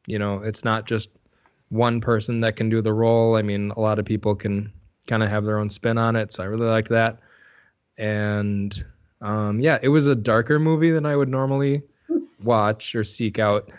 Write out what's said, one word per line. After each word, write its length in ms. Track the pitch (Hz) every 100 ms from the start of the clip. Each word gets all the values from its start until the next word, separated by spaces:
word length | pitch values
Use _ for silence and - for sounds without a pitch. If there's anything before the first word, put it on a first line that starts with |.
| -
you 140 | 104
know, 200 | 104 98
it's 260 | 107 107 117
not 200 | 110 107
just 240 | 110 - _ _ _ _ _ -
one 320 | 110 120 117
person 400 | 120 113 107 117
that 160 | 113 107
can 100 | 110
do 120 | 113
the 100 | 107
role. 420 | 107 113 117 113 110
I 40 |
mean, 300 | 104 101 104
a 80 | 110
lot 180 | 107 107
of 60 | 104
people 300 | 101 107 104
can 360 | 104 101 107 - _ _ -
kinda 220 | 110 107
have 160 | 107 107
their 120 | 107
own 120 | 104
spin 280 | - 117 113
on 200 | 113 113
it, 160 | 104
so 100 | -
I 40 | 95
really 180 | 113 113
liked 220 | 110 107
that. 300 | 113 113 113 _ _ _ _ _ _ _ -
And, 840 | 107 104 104 104 104 101 101 - - - _ _
um, 380 | 104 107 104 107
yeah, 200 | 156 123
it 60 | 131
was 180 | 151 143
a 80 | 120
darker 440 | 110 110 113 151
movie 320 | 160 156 165
than 140 | 160 147
I 100 | 143
would 140 | 131
normally 540 | 131 135 139 139 143 - _ - 330 - -
watch 520 | 107 110 104 107 - 117
or 80 | 104
seek 340 | - 110 113
out, 320 | 104 104 -